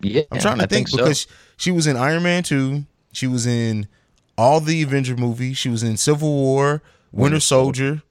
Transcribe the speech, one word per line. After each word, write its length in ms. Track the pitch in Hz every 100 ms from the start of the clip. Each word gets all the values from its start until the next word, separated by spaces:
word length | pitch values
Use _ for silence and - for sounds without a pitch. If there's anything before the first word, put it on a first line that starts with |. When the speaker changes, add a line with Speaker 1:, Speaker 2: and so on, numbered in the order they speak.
Speaker 1:
Yeah, 220 | 98 120 156
Speaker 2:
I'm 80 | 127
trying 180 | 202 233
to 60 |
Speaker 1:
I 20 | -
Speaker 2:
think, 220 | - -
Speaker 1:
think 0 |
so. 80 | 117
Speaker 2:
because 320 | 131 143 - - _ -
she 140 | 175
was 160 | 175 151
in 100 | 127
Iron 280 | 135 165
Man 180 | 175 175
two, 440 | 175 139 135 143 143 _ _
she 160 | - 131
was 180 | 127 120
in 400 | 120 113 107 104 _ _ _ _ -
all 220 | 117 156
the 240 | 151 160
Avenger 340 | 147 139 127 123
movies, 400 | 120 117 127 131
she 100 | 131
was 160 | 117
in 120 | 117 110
Civil 320 | - 151 151
War, 400 | 147 135 135 143
Winter 120 | 151 - _ _
Speaker 1:
Winter 280 | 104 135 151
Soldier. 440 | - 131 135 131
Speaker 2:
Soldier. 180 | 135 156 -